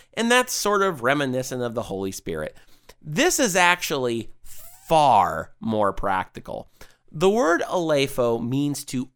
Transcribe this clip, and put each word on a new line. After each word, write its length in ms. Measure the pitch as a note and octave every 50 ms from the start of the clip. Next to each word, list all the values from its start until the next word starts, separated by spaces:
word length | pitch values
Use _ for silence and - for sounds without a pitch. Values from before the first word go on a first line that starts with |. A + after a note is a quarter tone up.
| - _ _
and 160 | - A3+ A#3
that's 220 | B3 B3+ B3 A#3+ -
sort 280 | - - G3+ G#3 G3
of 220 | G3 F#3+ E3+ B2+ A2+
reminiscent 580 | B2+ C#3+ D3 C#3+ C3 B2 B2+ B2 - - B2
of 140 | A#2+ A#2 A2
the 80 | A#2+ G2+
Holy 280 | - G2 F#2+ G2 F#2+
Spirit. 460 | F#2 - - F2+ E2 D#2 D#2 - - - - - - _ _ - - _
This 400 | - D3+ D3 G#3 D#4 F4+ - D#4+
is 160 | C4+ G3 E3+
actually 760 | F#3+ F3+ F3 F3 F3 - - D#3+ C3+ B2+ A#2+ A#2 A2+ A2+ - - - -
far 1080 | - - - - - - - - - E3 D#3 D3 C3+ A#2 G2+ F2+ E2 D#2+ E2 E2+ - - _
more 340 | - A2+ A2 G#2+ G2+ G2 F#2+
practical. 760 | - - G2 F#2+ F#2 F2+ - - - - - - - - - _ _ - - _ _ _ - -
The 160 | D3+ F3+ F#3+
word 320 | G#3 A#3 C#4 E4 F4 D4+ -
alepho 760 | - E3+ F3+ E3 D#3+ D3+ C#3 C#3 C3+ - C3 A#2+ A#2+ A#2 A2+
means 440 | - A#2 C3 C#3 D3 C#3+ C#3 - -
to 240 | - - B2+ C3 - _